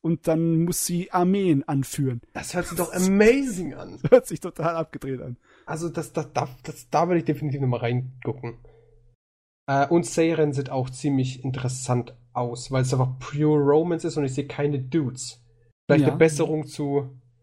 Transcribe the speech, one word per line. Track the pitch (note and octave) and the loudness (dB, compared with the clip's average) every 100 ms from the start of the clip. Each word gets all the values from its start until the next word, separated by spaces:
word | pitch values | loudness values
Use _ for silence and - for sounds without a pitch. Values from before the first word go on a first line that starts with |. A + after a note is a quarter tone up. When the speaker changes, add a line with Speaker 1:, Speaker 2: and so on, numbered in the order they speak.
Speaker 1:
und | E3 E3+ - | -2 0 0
dann | D#3+ E3 E3 | 2 2 2
muss | E3+ E3+ | 2 -2
sie | - F3 F#3 | -2 -4 -2
Armeen | F3+ F3+ G3+ F#3+ C#3 - | 0 2 2 4 2 2
anführen. | C#3 C3 - C3+ A#2+ - | -2 -2 -2 -2 -4 -10
Speaker 2:
Das | - - | -14 -8
hört | F3+ F3 | -6 -4
sich | E3+ | -4
doch | E3+ | -2
amazing | F3+ F#3+ G3 G#3+ C4+ C4+ F#3 D#3+ | 0 2 6 6 6 2 -4 -8
an. | - - - | -10 -14 -6
Speaker 1:
<laughs> | D#3 | 6
Hört | C4+ - | 6 6
sich | E3 | -8
total | F3+ - D#3+ E3 | -8 -4 -2 -2
abgedreht | D#3+ C#3 C#3 B2+ | -6 -8 -8 -8
an. | B2 A#2+ _ _ | -10 -14 _ _
Speaker 2:
Also | - D#3 E3+ | -10 -8 -6
das, | E3 - | -6 -6
das, | - D3 | -6 -6
das, | C3+ C3 - | -4 -6 -8
das, | - - - | -16 -16 -2
da | D3+ F3 | 0 2
würde | E3+ | 2
ich | |
definitiv | D3+ C#3+ D3+ C#3 | 0 -2 -2 -2
nochmal | C3 A#2+ | 0 0
reingucken. | A#2 B2 B2+ - - - A#2 - - - _ _ _ _ _ _ _ _ - | 0 -2 -4 -8 -8 -8 -10 -14 -20 -20 _ _ _ _ _ _ _ _ -2
Äh, | C#3 C#3 | 0 4
und | E3+ - | 2 2
Seiren | - E3 D#3+ D3+ | 0 2 4 2
sieht | C3+ C3 | 0 -4
auch | C3+ B2+ | -4 -6
ziemlich | - D3 C3+ B2+ - | -4 0 0 0 -4
interessant | C3+ C3 B2+ - - B2 A#2 - _ | -6 -4 -4 -4 -2 -2 -2 -12 _
aus, | B2+ A#2+ A#2+ - | -6 -6 -6 -4
weil | C3 | -2
es | C3 | 0
einfach | C3 C3 B2+ | 2 0 -2
pure | - C#3+ D3+ D3+ | -6 0 2 4
Romance | C#3+ D3+ E3+ E3 E3 | 4 2 2 -2 -4
ist | D#3 | -2
und | |
ich | C3+ | -4
sehe | C3 C3+ | -4 -6
keine | - D3 C#3+ | -4 -2 -2
Dudes. | C3 E3 C3 - - - _ _ _ _ - | -2 -2 -2 -6 -14 -16 _ _ _ _ 2
Vielleicht | C#3+ | 4
Speaker 1:
Ja. | C3+ | 4
Speaker 2:
eine | - | 4
Besserung | D#3+ D#3 D3+ D#3 C#3 | 4 4 -2 -2 -6
zu, | - D3 C#3+ C3 - _ _ | -6 -2 -2 -4 -12 _ _